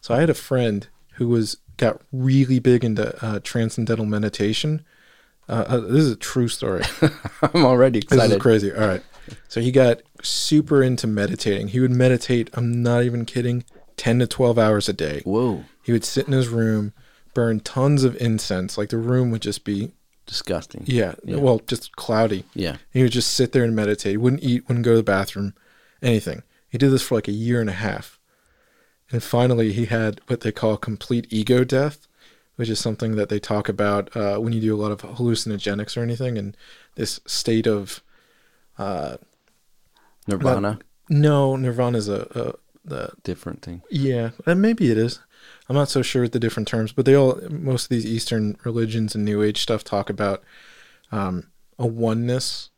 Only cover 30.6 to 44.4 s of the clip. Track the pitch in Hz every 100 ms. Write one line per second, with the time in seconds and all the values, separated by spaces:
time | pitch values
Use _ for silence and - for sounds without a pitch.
30.6 | 113 107 - 107 - 120 113 110 107 123
31.6 | 127 135 147 147 _ _ _ _ _ -
32.6 | 117 110 117 107 113 107 101 104 - 104
33.6 | 98 101 104 101 98 - 101 101 113 113
34.6 | 110 107 104 104 - 123 120 113 - 104
35.6 | - 101 107 - 117 117 127 117 101 -
36.6 | - - _ - 107 - - - - 113
37.6 | 113 104 98 - _ _ _ _ _ _
38.6 | _ _ 98 92 71 62 _ _ _ _
39.6 | _ _ _ _ _ _ - 101 131 123
40.6 | 101 107 _ _ _ 147 151 147 135 131
41.6 | 127 120 123 120 104 101 - - 120 -
42.6 | _ _ - 65 - - - 90 - -
43.6 | - 87 - 143 135 123 113 -